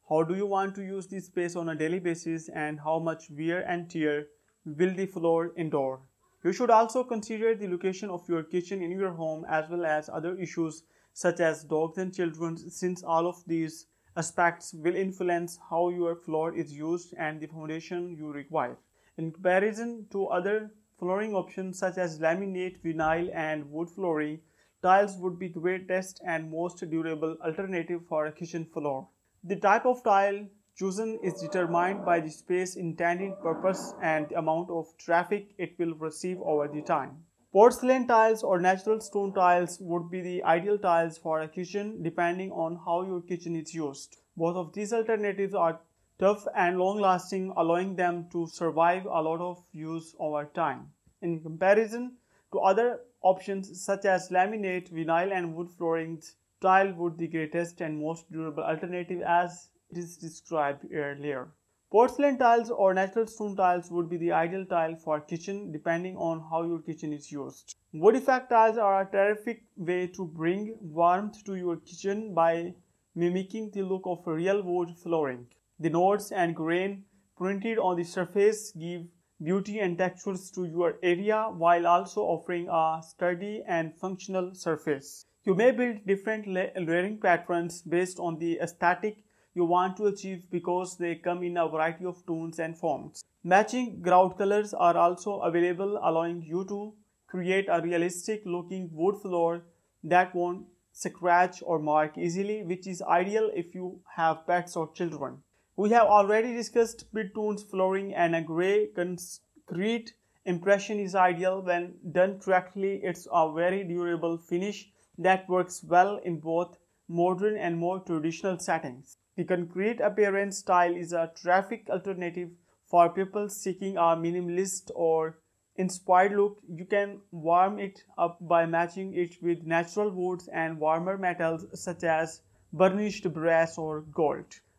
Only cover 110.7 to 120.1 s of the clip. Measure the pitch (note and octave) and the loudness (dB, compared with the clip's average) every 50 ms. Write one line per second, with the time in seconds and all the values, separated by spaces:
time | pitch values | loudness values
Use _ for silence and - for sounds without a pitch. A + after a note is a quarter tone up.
110.7 | G3+ G3 G3 - A3 G#3 G3+ F#3 F3+ G3 F#3 F3+ F3 E3 F3+ F#3 F#3+ F#3+ F#3+ F3+ | 4 4 2 -2 -4 -4 -4 0 2 4 4 4 4 2 0 0 0 0 0 0
111.7 | F3 F3 F3 F3 - - - F3+ D3 F3+ F3+ G3 G3 G3 - F#3+ F#3+ F#3 F#3 F#3 | 0 0 -2 -6 -10 -14 -14 -2 2 2 2 2 0 -4 0 2 2 2 2 0
112.7 | - G3+ F#3+ G3 G3 G3 - F#3 E3+ E3+ - - - F3 D#3+ D#3 D3+ E3 E3+ F3+ | -4 -4 -4 -4 -2 -4 -4 -6 -6 -6 -8 0 2 2 2 2 2 0 0 0
113.7 | F#3 G3 G3+ E3+ E3+ F3 F3 F3 E3+ E3 E3 E3+ E3+ E3 - - F3+ F3 F#3+ G#3 | 0 -2 -4 -4 -4 -4 -2 -2 -2 -2 -2 -2 -4 -4 -4 -4 -4 -2 -2 -4
114.7 | G3 - - - _ _ _ _ _ - E3 F#3 F#3+ F#3 F#3 F3+ F3+ F3+ F3 F3 | -6 -8 -14 -20 _ _ _ _ _ 0 2 4 4 2 2 0 0 0 0 -2
115.7 | - - - D#3 E3 F3 F#3 G3+ G#3 - - F3+ E3+ D3+ D3+ E3 E3 E3+ F3+ F3 | -6 -12 -4 4 6 6 6 6 2 -4 -6 -6 -6 -4 -4 -2 0 0 -2 -2
116.7 | - _ _ _ _ _ _ - E3+ E3+ F3 F3+ F#3 F3+ G3 G#3+ G#3+ G#3+ - F3 | -8 _ _ _ _ _ _ -8 -2 0 2 2 2 0 0 -2 -2 -2 -2 -4
117.7 | E3+ E3+ E3+ F3 F3+ F3 F3+ - E3+ D#3+ D3+ E3 E3 - - G3 F#3 E3 - - | -2 -2 -2 -2 -2 -4 -4 -4 -4 -2 -2 -4 -4 -4 -4 -4 -4 -4 -2 -2
118.7 | E3+ D#3+ D#3+ C#3 B2 C3 - - - _ _ _ _ - E3 - F#3 F3 F3 E3+ | -2 -2 -4 -8 -12 -14 -18 -20 -20 _ _ _ _ -8 -2 -2 -2 -2 -2 -4
119.7 | - F3+ G3 G#3+ A#3 - - G#3 | -4 -2 -2 0 0 2 0 0